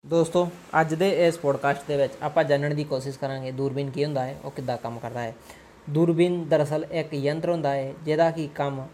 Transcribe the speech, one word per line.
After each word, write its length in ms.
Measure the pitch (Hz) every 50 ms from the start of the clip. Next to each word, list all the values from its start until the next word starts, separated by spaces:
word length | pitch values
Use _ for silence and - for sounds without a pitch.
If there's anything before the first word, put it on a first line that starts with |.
| _ 139
ਦੋਸਤੋ, 420 | 160 170 165 160 - 180 175 175 175 - - - - 156
ਅੱਜ 120 | 160 156 160
ਦੇ 340 | 160 180 196 190 156 175 170
ਇਸ 100 | 165 165
ਪੋਡਕਾਸਟ 440 | - 143 139 131 - 143 143 139 - -
ਦੇ 100 | 147 139
ਵਿੱਚ 160 | 139 135 - -
ਆਪਾਂ 220 | - 151 151 165 160
ਜਾਣਨ 320 | 147 147 143 143 147 147
ਦੀ 80 | 147 151
ਕੋਸ਼ਿਸ਼ 360 | 147 143 131 127 143 135 -
ਕਰਾਂਗੇ 320 | - 135 135 131 131 131
ਦੂਰਬੀਨ 400 | 131 127 139 139 131 139 143 139
ਕੀ 140 | 127 131 143
ਹੁੰਦਾ 200 | 151 147 135 127
ਹੈ, 100 | 131 143 147 -
ਉਹ 80 | 139
ਕਿੱਦਾਂ 260 | 135 - 135 123 123 113
ਕੰਮ 220 | - 120 117 117
ਕਰਦਾ 220 | 117 117 120 120
ਹੈ। 140 | 120 113 113 - - - - - - - - - - -
ਦੂਰਬੀਨ 600 | 143 156 170 170 170 165 175 180 180 175 170 147
ਦਰਅਸਲ 360 | 160 151 151 139 151 151 156 -
ਇੱਕ 220 | - 165 151 156 156
ਯੰਤਰ 360 | 143 135 143 151 160 160 170
ਹੁੰਦਾ 240 | 175 165 151 139 139
ਹੈ 200 | 139 135 135 139 - 160
ਜਿਹਦਾ 280 | 151 151 151 165 165
ਕਿ 180 | 160 165 156 143 147
ਕੰਮ 320 | - 143 143 139 135 135 139